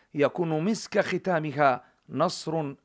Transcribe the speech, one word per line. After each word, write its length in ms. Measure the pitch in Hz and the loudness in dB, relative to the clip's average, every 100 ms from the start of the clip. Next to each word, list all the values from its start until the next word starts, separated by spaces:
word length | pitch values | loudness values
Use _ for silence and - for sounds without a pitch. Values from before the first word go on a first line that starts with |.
| _ | _
يكون 500 | 147 139 - 165 156 | 2 2 2 -2 0
مسك 360 | 180 220 - - | 0 -2 -2 -2
ختامها 840 | 175 180 190 170 151 139 143 123 - _ - | 0 0 0 0 0 2 2 2 -4 _ -8
نصر 640 | 127 170 - - 160 147 139 | -2 0 -2 -4 -4 -4 -8